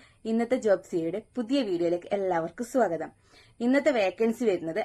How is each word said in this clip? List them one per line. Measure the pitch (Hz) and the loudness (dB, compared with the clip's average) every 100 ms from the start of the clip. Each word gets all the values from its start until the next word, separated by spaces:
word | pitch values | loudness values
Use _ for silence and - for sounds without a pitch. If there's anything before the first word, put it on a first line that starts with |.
| - _ | -20 _
ഇന്നത്തെ | 220 226 233 254 | -2 0 0 2
ജോബ് | 214 190 - | 2 2 0
സിയുടെ | 175 165 196 - 247 | -4 -2 -4 -8 -6
പുതിയ | 220 277 | -2 0
വീഡിയോയിലേക്ക് | 208 170 170 175 - | 0 0 0 -2 -2
എല്ലാവർക്കും | 202 190 170 165 - 240 | -2 0 0 -2 -6 -2
സ്വാഗതം. | 262 196 156 151 - _ - - - | 0 0 -2 -8 -14 _ -20 -20 -4
ഇന്നത്തെ | 240 277 311 | 2 2 4
വേക്കൻസി | 247 185 180 226 226 | 2 0 0 0 0
വരുന്നത് | 233 175 160 175 | 0 0 -2 -4